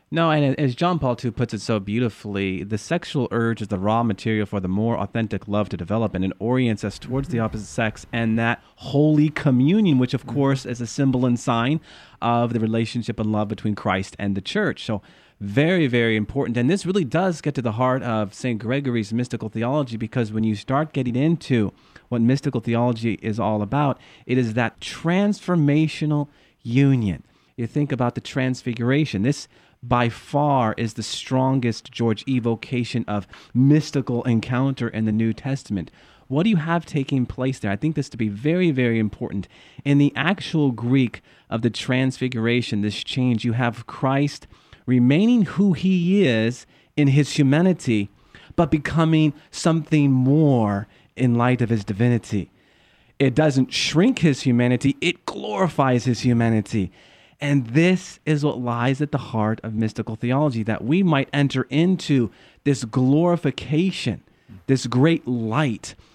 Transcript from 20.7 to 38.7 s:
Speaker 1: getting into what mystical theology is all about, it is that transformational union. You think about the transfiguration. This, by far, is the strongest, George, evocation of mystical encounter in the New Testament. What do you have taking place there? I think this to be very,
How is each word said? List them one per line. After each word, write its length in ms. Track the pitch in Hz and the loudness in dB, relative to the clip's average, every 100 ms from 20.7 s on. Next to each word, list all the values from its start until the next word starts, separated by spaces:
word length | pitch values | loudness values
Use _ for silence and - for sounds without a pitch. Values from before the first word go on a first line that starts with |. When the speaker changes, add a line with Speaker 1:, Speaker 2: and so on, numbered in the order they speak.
| 135 156 | -2 -2
Speaker 1:
getting 240 | 139 123 120 | -2 -2 0
into 560 | 156 165 - 123 98 - _ - _ | 0 0 0 0 0 -4 _ -20 _
what 140 | 120 | 0
mystical 400 | 117 135 143 127 | 2 2 0 -4
theology 580 | 117 117 123 113 113 95 | -2 0 0 0 -2 -4
is 200 | 110 107 | -4 -2
all 200 | 101 107 | -2 -2
about, 380 | 104 139 143 - - - - | -2 0 0 -2 -10 -18 -2
it 120 | 127 | 0
is 160 | 117 | 0
that 260 | 113 113 - | 0 -2 -6
transformational 1500 | - - 165 185 208 202 - 175 143 151 160 - 151 147 143 _ _ _ | -14 -6 0 2 0 -2 0 2 4 4 0 -2 -2 -2 -2 _ _ _
union. 600 | 117 127 139 127 104 78 - _ _ - | -2 2 4 4 0 -4 -8 _ _ -8
You 100 | 117 | -6
think 240 | 151 143 | -4 -2
about 240 | 127 120 113 | -2 -2 -4
the 60 | |
transfiguration. 1000 | - 139 127 123 123 117 120 143 151 95 | -6 -4 -2 -2 -6 -2 0 2 0 0
This, 260 | 120 - - _ _ _ | 0 -2 -8 _ _ _
by 260 | 120 120 120 | -2 0 0
far, 680 | - - 143 147 135 110 - | -2 -4 0 2 2 0 -2
is 160 | 113 | -6
the 100 | - | -6
strongest, 880 | - - - 131 131 135 117 110 - | -10 -10 -4 0 2 0 0 -4 -10
George, 320 | - 117 104 - | -2 0 0 -2
evocation 760 | 127 117 113 - 120 117 117 - | -2 0 -2 -4 -4 -2 -4 -4
of 220 | 104 - - - | -4 -6 -16 -4
mystical 720 | 117 139 151 - 143 127 117 | 2 6 4 2 -4 -2 -2
encounter 640 | 131 117 120 123 135 131 117 | 0 0 0 -2 -2 -2 -4
in 160 | 110 | -2
the 80 | 107 | -2
New 220 | 107 113 | 0 0
Testament. 580 | 107 135 139 - 98 76 - - _ - | -2 -6 -6 -4 -6 -6 -14 -20 _ -6
What 140 | 139 | -2
do 80 | 214 | 2
you 60 | 180 | 0
have 280 | 160 170 - | 0 -2 -2
taking 400 | 147 139 135 120 | -4 -2 -2 -2
place 340 | - 131 131 | -4 -4 -4
there? 120 | 104 | -4
I 40 | 104 | -2
think 200 | 156 151 | -2 -2
this 140 | 135 | -6
to 80 | 113 | -4
be 120 | 107 | -4
very, 420 | 101 147 180 175 | -2 -2 2 2